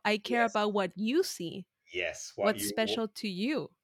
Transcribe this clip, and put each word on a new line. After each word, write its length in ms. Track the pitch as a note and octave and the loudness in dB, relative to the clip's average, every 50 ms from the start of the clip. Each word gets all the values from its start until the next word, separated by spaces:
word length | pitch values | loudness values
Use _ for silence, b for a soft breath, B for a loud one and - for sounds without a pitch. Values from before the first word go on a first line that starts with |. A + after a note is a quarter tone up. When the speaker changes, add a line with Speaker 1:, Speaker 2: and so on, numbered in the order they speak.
| - | 0
Speaker 1:
I 140 | G3+ G#3+ G3 | 0 0 0
care 240 | - - A#3+ A#3 | 0 0 2 4
Speaker 2:
Yes. 100 | A#3 A3 | 4 4
Speaker 1:
about 200 | - G#3+ G#3 G#3+ | 2 2 2 2
what 200 | G3 G#3 F#3+ F3+ - | 2 2 0 0 -2
you 260 | F#3 G#3+ A3+ C4+ F4 | -2 -2 2 4 2
see, 440 | F#4 - - - F3 D#3+ - G3 F3+ - _ _ _ - | 2 2 -2 -6 -6 -8 -8 -10 -12 -14 _ _ _ -8
Speaker 2:
Yes, 400 | - - F2 E2 - - - - - | -4 -2 -2 -2 -4 -6 -10 -10 -4
what 80 | - G2 | 2 2
Speaker 1:
what's 180 | - - G3+ | 2 2 2
Speaker 2:
you, 60 | G3+ G#3 | -2 -2
Speaker 1:
special 400 | G3+ - A3 G3+ G#3+ A3+ A3+ G#3+ | 0 0 0 0 0 0 -2 -4
to 200 | - - - G#3 | -4 -6 -6 -6
you." 420 | F#3 F3+ G#3+ C4+ D#4 A3 D3+ - - _ | -2 -2 -2 0 0 -2 -4 -6 -10 _